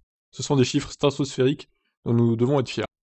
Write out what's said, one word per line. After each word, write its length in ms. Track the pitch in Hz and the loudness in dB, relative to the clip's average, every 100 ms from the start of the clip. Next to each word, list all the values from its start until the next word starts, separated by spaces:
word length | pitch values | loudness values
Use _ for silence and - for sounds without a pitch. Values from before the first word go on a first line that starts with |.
| _ _ _ | _ _ _
Ce 100 | - | -12
sont 140 | - 139 | -2 2
des 80 | |
chiffres 260 | 127 147 - | 2 0 -4
stratosphériques 800 | - 143 135 135 - 131 156 - _ _ _ - | -2 -2 0 -6 0 0 -2 -10 _ _ _ -2
dont 80 | |
nous 240 | 117 120 113 | 2 2 2
devons 240 | 120 143 | 2 2
être 80 | 127 | -2
fiers. 160 | - - _ | -6 -8 _